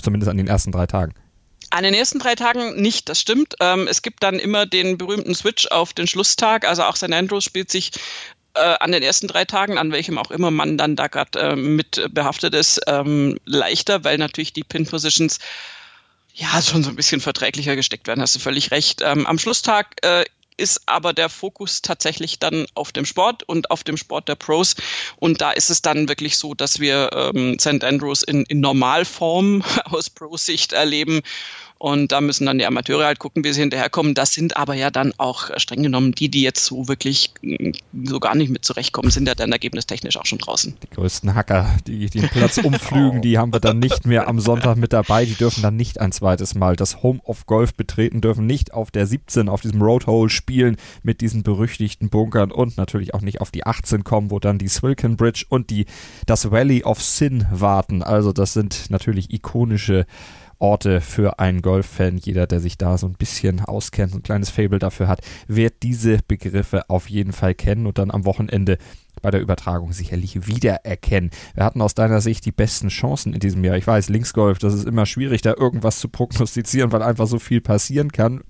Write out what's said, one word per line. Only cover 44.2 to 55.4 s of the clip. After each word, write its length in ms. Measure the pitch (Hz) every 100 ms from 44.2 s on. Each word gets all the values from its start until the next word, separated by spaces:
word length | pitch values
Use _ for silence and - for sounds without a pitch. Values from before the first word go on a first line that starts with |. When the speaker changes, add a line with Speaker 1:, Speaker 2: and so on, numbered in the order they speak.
| 107
Speaker 1:
am 120 | 117
Sonntag 380 | 110 117 127 113
mit 160 | 117
dabei. 320 | 117 101 110 120
Die 80 |
dürfen 300 | 104 117 110
dann 120 | 107 110
nicht 240 | 120 -
ein 120 | 98
zweites 420 | - 98 92 95
Mal 220 | 98 92 90
das 260 | 95 -
Home 180 | 127 127
of 240 | - 110 -
Golf 260 | 110 120
betreten, 480 | - 110 - 117 113
dürfen 240 | 110 113 110
nicht 300 | 139 - 113
auf 160 | 110
der 160 | 104 98
siebzehn, 420 | 135 - 120 104
auf 120 | 101
diesem 200 | 110 104
Road 240 | 107 123 -
Hole 240 | 113 110
spielen 480 | - - 127 123 110 - -
mit 180 | 113 110
diesen 220 | 113 113
berüchtigten 720 | 107 101 117 - 107 - 107
Bunkern 400 | 107 113 113 98
und 260 | - 120 110
natürlich 380 | 92 104 95 104
auch 60 |
nicht 200 | 101 107
auf 80 | -
die 160 | - -
achtzehn 380 | - - 110
kommen, 260 | - 110 104
wo 80 | 101
dann 220 | 101 101
die 80 | 98
Swilcan 500 | - 131 139 117 113
Bridge 280 | 117 -